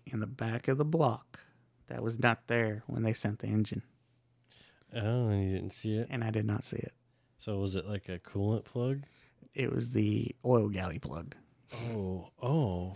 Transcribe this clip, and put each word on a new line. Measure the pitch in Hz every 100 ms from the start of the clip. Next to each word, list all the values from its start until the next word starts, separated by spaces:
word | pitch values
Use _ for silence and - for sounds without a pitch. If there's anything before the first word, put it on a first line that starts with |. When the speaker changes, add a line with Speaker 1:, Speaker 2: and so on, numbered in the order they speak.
| -
Speaker 1:
in | 110
the | 107
back | 127 113 117 -
of | 135
the | 151
block | 165 139 113 - - - _ _ _ -
that | 117
was | 113 113
not | 120 117 -
there | 117 110 107 -
when | 123
they | 110
sent | 110 104 104
the | 107
engine. | 107 107 - - _ _ _ _ _ _ - - _ _ 117
Speaker 2:
Oh, | 107 123 117
and | 101
you | 95 95
didn't | 95
see | - 110 107
it? | 117
Speaker 1:
And | -
I | 113
did | 110 107
not | 104
see | - -
it. | - - _ _ _ _
Speaker 2:
So | - 101
was | 98 95
it, | 90
like, | 104 -
a | 90
coolant | - 101 101 113
plug? | - 123 123 139 139 _ _ _ -
Speaker 1:
It | - 123
was | 127 120
the | 120 104 107 117 - 123
oil | 120 104
galley | 95 92 -
plug. | - 78 110 - - _ _ 117 117
Speaker 2:
Oh, | 110 95 92 87 -
oh, | 123 160 120 90 92